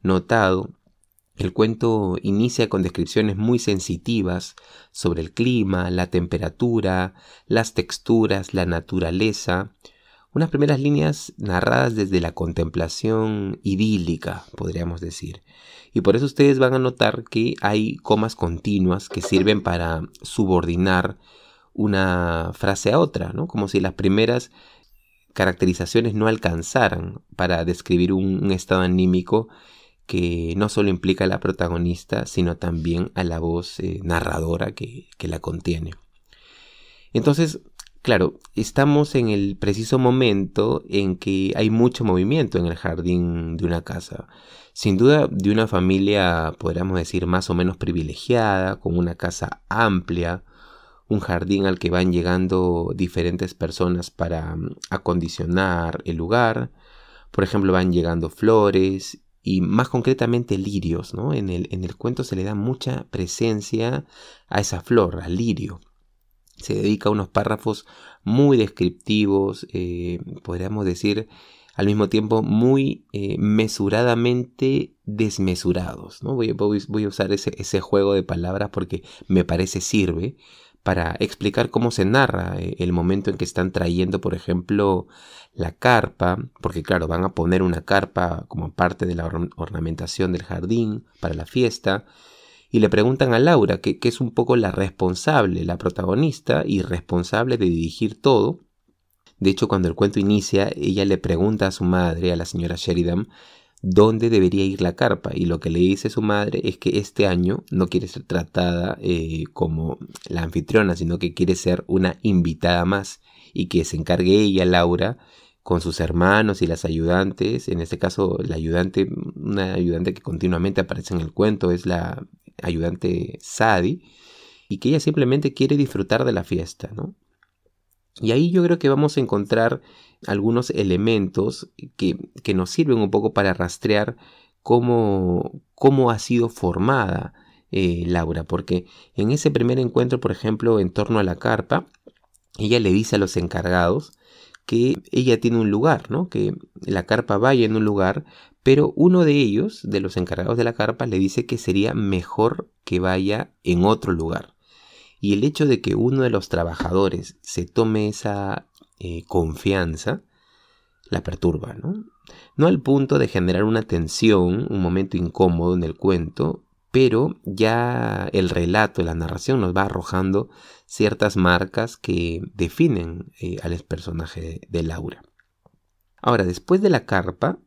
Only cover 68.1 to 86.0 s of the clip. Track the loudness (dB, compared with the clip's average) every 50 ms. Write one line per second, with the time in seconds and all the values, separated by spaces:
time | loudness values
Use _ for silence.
68.1 | -20 _ _ 0 4 4 6 6 6 4 4 0 0 -2 -2 -2 -2 _ _ 0
69.1 | 2 2 4 4 2 2 2 0 -4 -8 -14 -10 -8 -6 -6 -6 -6 -8 -6 -8
70.1 | -8 -8 -10 -14 -16 -14 _ -8 -8 -6 -6 -6 -4 -2 -2 -2 -2 0 0 0
71.1 | 0 0 -4 -8 -16 -20 -20 -20 -20 _ _ _ _ 0 2 2 4 2 2 2
72.1 | 2 0 2 2 0 0 2 2 2 4 6 6 4 4 2 0 -2 -6 _ _
73.1 | -8 -6 -4 -4 -2 0 2 2 4 2 2 0 0 -2 0 0 2 2 2 2
74.1 | 2 2 2 2 2 0 -2 -6 _ -2 0 0 0 0 -2 -4 _ _ _ -10
75.1 | -2 -2 -2 -2 0 0 0 0 0 0 -2 -2 -2 -2 -4 -6 -10 -14 -16 -18
76.1 | -16 -10 -8 -6 -2 -2 -2 -2 -2 0 0 0 0 0 -2 -4 -4 -2 -2 -2
77.1 | -2 -2 -2 0 -2 -2 -2 -6 -6 -6 -8 -4 -4 -4 -2 2 2 4 4 4
78.1 | 2 0 0 -2 -4 -4 -4 -4 -4 -4 -6 -6 -6 -6 -6 -6 -8 -10 -10 -16
79.1 | -20 -20 -4 2 2 2 2 2 0 -2 -2 -2 -4 -6 -4 0 0 0 0 0
80.1 | -2 -4 -4 -6 -8 _ -20 -20 -20 -20 -20 _ _ _ _ -2 0 0 -2 -4
81.1 | -2 -4 -4 -6 -4 _ -4 -2 0 0 -2 0 0 0 0 0 0 0 0 2
82.1 | 4 4 2 2 0 -2 -2 -4 -6 -6 -6 -8 -4 -2 -2 0 0 2 2 2
83.1 | 0 0 0 -4 -4 -4 -6 -4 -2 -2 -2 0 0 -2 -2 0 0 0 0 0
84.1 | -2 -2 -2 -4 -4 -4 -4 -2 -2 -2 0 0 0 2 4 2 2 0 -2 _
85.1 | -20 -20 -20 -20 -20 -20 -20 _ _ -6 -6 -6 -6 _ 4 4 4 4